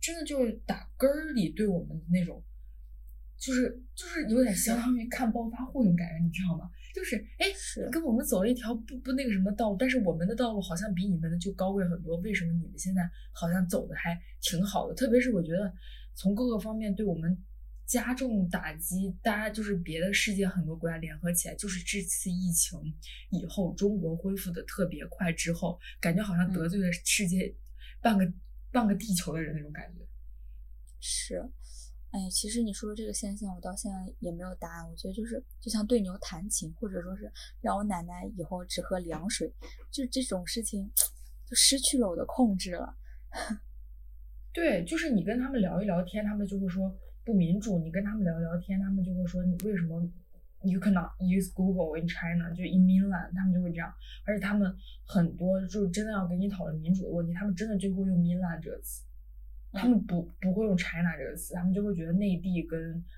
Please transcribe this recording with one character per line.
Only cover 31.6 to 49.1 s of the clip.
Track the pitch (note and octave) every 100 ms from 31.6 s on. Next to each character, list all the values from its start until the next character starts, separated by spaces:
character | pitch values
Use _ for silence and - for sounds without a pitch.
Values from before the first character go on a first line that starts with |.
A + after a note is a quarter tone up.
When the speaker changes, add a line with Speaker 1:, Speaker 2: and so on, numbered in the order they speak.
| - - - - -
Speaker 2:
哎， | G3 F#3
其 | - G#3
实 | A#3
你 | A3+
说 | G3 G#3+
的 |
这 | G#3+
个 | G#3+
现 | G3 G#3 G3+
象， | G3+
我 | F3+
到 | F3+
现 | F#3+ G#3
在 | F#3+ F#3 -
也 | F3
没 | E3+
有 | F3+
答 | F3+ E3+
案。 | E3+ E3
我 |
觉 | E3 F#3+
得 |
就 | F#3+ A3+
是， | A#3 - -
就 | A3
像 | G#3+
对 | G#3+ A#3+
牛 | F#3 F3+
弹 | - E3 G3+
琴， | - D#3+ D#3+
或 | G#3
者 | F#3
说 | F3+ G3
是 | G#3 - - -
让 | A3 G3
我 |
奶 | G#3 F3
奶 | F3 F3 F#3+ G3
以 |
后 | D#3 F3+
只 | F3+ -
喝 | - F#3
凉 | E3+ D#3 F#3
水， | - A#3+ - - - -
就 | - B3
这 | C4
种 | B3+ F#3 E3+
事 | A3+
情， | G#3+ G3+ G3+ - - - - -
就 | - A#3+
失 | - C#4
去 | - C4
了 | G3+
我 |
的 | E3+
控 | - - A#3 F#3
制 | F#3 E3+
了。 | - - - - -
<laughs> | - - G#3+ - - - - - - - - -
Speaker 1:
对， | E4+ E4 F#3
就 | F3 D#4+
是 | D#4+
你 | G#3
跟 | E3+ B3
他 | C4+
们 | C4
聊 | F3+ E3
一 |
聊 | G#3 F3
天， | F3+ G#3+
他 | G#3 G#3
们 | G3+
就 | G3
会 | F#3+
说 | F#3 F#3+ - - -
不 | -
民 | G3+ E3 G3+
主， | A3 E3+
你 | D#3+
跟 | F3
他 | G#3
们 | G#3+
聊 | F3 E3
聊 | E3 F3
天， | F#3 G3
他 | G3
们 | F#3+
就 | F3+